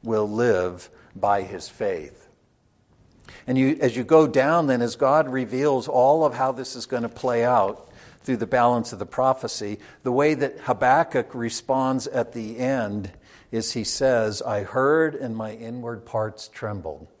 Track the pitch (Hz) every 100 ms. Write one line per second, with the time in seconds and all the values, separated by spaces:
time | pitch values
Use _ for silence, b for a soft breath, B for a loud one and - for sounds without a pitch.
0 | 113 110 104 110 120 95 90 87 - b
1 | b 95 101 101 95 95 - - 104 87
2 | 73 - - _ _ _ _ _ _ _
3 | _ _ B B - 131 135 151 135 117
4 | 117 160 151 131 139 170 147 123 120 -
5 | 135 147 147 131 117 127 147 135 120 127
6 | 131 156 151 123 135 123 127 123 - 123
7 | 117 - 127 117 120 123 98 107 - B
8 | B B - 120 104 123 120 123 113 98
9 | 98 - 131 131 113 - 104 107 B B
10 | 127 123 151 147 135 - - 113 127 143
11 | 165 - - 127 117 - - 131 131 131
12 | - 131 113 120 107 113 127 135 107 104
13 | 95 - b b b 113 113 123 104 -
14 | 135 123 110 101 - 104 98 127 135 160
15 | 160 - 127 113 107 110 113 123 117 117
16 | - 113 107 107 - - 110 104 82 69
17 | 117 _